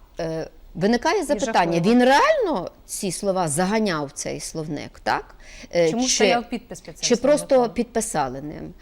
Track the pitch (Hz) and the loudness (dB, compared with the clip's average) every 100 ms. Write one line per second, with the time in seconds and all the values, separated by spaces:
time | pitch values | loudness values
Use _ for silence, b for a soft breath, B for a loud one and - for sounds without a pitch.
0 | - - 165 160 156 - - - 196 233 | -20 -10 -6 -6 -10 -14 -16 -2 2 2
1 | 311 392 285 285 - 220 175 170 170 240 | 2 0 0 -2 0 2 2 2 4 6
2 | 247 277 539 622 415 240 165 - - - | 6 6 4 2 0 -2 -6 -12 -14 -8
3 | 196 160 202 185 170 139 185 220 214 160 | -6 -6 -2 -2 0 0 0 0 0 -2
4 | 143 - 143 139 - 160 156 147 104 - | -4 -8 -10 -10 -10 -10 -8 -8 -10 -8
5 | - 254 - - B B B 175 165 226 | -4 -4 -4 -20 B B B 2 2 2
6 | 254 - 208 240 233 240 - 180 - - | 0 2 2 2 -2 -10 -10 -18 -18 -6
7 | - 240 262 294 - 262 233 - 233 - | 0 2 2 2 4 2 2 -2 -4 -4
8 | - - 135 131 143 160 156 170 | -4 -4 -4 -6 -12 -12 -14 -16